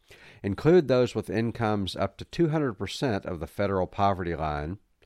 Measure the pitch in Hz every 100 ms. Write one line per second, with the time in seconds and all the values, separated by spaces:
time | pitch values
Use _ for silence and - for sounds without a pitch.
0 | _ - - - 101 98 143 180 131 127
1 | 123 110 98 101 113 104 113 107 92 -
2 | 101 - - - 170 160 139 101 98 -
3 | 139 98 - 85 - - 101 95 90 -
4 | 101 92 87 78 78 73 78 101 _ _